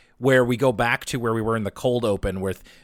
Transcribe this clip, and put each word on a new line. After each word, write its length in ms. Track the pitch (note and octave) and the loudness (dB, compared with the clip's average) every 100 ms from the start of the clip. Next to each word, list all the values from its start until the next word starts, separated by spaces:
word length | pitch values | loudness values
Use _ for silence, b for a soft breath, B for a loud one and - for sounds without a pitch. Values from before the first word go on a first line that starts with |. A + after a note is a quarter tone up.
| B B | B B
where 260 | B2+ C3 | 4 4
we 120 | A#2+ A#2+ | 4 2
go 140 | C3+ | 0
back 340 | G#2 A#2 C3 | 2 0 -2
to 140 | - C3 | -4 -4
where 160 | A#2 | -2
we 80 | A2+ | -2
were 140 | A2 A2+ | -2 -2
in 80 | |
the 60 | G2+ | -4
cold 320 | - B2+ B2 | -4 -2 0
open 360 | A2+ G2 G2+ F#2+ | 0 -2 -4 -4
with 220 | F#2+ F#2 - B | -6 -6 -12 B